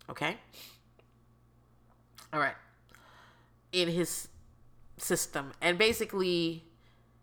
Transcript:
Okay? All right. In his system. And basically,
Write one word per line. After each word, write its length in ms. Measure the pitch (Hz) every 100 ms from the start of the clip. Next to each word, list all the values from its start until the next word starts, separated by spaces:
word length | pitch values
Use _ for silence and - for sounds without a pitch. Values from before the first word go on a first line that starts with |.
| -
Okay? 300 | - 151 220 - - - - - - - - - - - - - - - - _ - -
All 80 | 151
right. 160 | 135 - - - - - - - - - - - _
In 180 | 185 170
his 400 | 170 165 - - - - - - - - -
system. 560 | - 170 - 156 139 -
And 160 | 165 175
basically, 880 | 220 226 214 202 185 175 165 160 - - - - - -